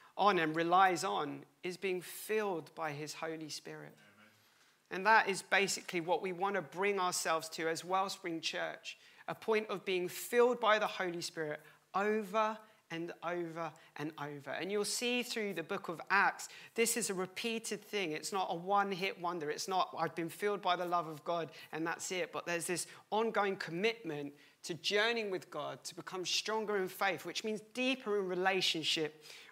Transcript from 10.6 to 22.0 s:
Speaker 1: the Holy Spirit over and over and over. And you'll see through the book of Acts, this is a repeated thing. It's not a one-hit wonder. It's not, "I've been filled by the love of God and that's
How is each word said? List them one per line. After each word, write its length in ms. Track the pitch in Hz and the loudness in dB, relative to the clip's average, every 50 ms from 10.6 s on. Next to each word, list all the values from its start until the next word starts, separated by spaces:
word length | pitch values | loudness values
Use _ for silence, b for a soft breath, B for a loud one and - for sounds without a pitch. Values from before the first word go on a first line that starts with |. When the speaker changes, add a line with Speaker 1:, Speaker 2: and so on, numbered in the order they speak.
| 233 208 214 | 6 6 6
Speaker 1:
the 100 | 214 208 | 6 6
Holy 340 | 180 - - 190 180 170 175 | 2 0 0 -2 -2 -2 -4
Spirit 400 | 160 - - 165 160 151 151 - b b b b b b - | -6 -6 -4 -4 -4 -4 -4 -6 b b b b b b -2
over 640 | 190 202 208 214 220 214 185 190 220 214 214 220 214 b b b b b - | 0 2 2 2 2 0 0 2 2 2 2 0 -4 b b b b b -8
and 200 | 165 165 170 175 - - - | -6 -6 -6 -6 -8 -6 -4
over 480 | 165 175 175 175 165 160 165 165 156 156 B B B B | -4 -2 -2 -4 -4 -4 -6 -6 -6 -8 B B B B
and 140 | - 147 156 - - | -6 -6 -6 -6 -6
over. 300 | 143 147 147 143 139 139 | -8 -6 -8 -8 -8 -6
And 220 | 131 - 156 185 | -6 -4 -2 0
you'll 120 | 202 208 208 | 0 0 0
see 380 | 202 - - 247 240 247 247 | 0 -2 0 0 0 2 0
through 320 | 233 240 - 233 214 202 190 | 0 -2 -2 -2 -2 -2 -2
the 100 | 165 160 | -4 -4
book 260 | 147 196 180 - - | -4 -4 -6 -4 -6
of 120 | 170 156 - - | -6 -6 -2 2
Acts, 400 | 185 196 190 170 - - - - B B B B B | 4 6 6 6 4 0 -8 -12 B B B B B
this 220 | - 233 226 - | 2 2 2 2
is 120 | 247 202 - | 0 0 0
a 40 | 196 | 0
repeated 720 | 180 185 180 - - - 233 226 226 220 - 220 196 - | -2 -2 -4 -4 -4 -4 -2 -2 -2 -4 -4 -6 -8 -8
thing. 280 | - - 208 190 160 151 | -4 -4 -2 -2 -2 -2
It's 200 | 156 - - - | -4 -4 -2 0
not 140 | 196 185 - | 0 0 0
a 60 | 190 | -2
one-hit 640 | 170 175 185 202 202 202 202 196 165 180 190 - - | -4 0 2 4 4 4 4 0 -2 -2 -2 -2 -2
wonder. 280 | 170 170 175 175 147 147 | -4 -4 -2 -2 -2 -2
It's 160 | 147 - - | -4 -4 -2
not, 280 | 185 190 185 - - - | 0 2 2 2 2 0
"I've 180 | - 165 160 - | -2 -2 -2 0
been 140 | - 170 165 | -2 -4 -4
filled 320 | - - 202 208 208 190 | -4 -2 0 0 0 0
by 140 | - 185 180 | 2 2 2
the 100 | 175 180 | 2 2
love 220 | 175 175 175 165 | 2 2 2 0
of 160 | 160 160 143 - | 0 -6 -8 -4
God 280 | 180 170 170 160 156 B B B B | -2 -2 0 -2 -4 B B B B
and 140 | - 156 160 | -4 -2 -2
that's 260 | 170 - - | -2 -2 -2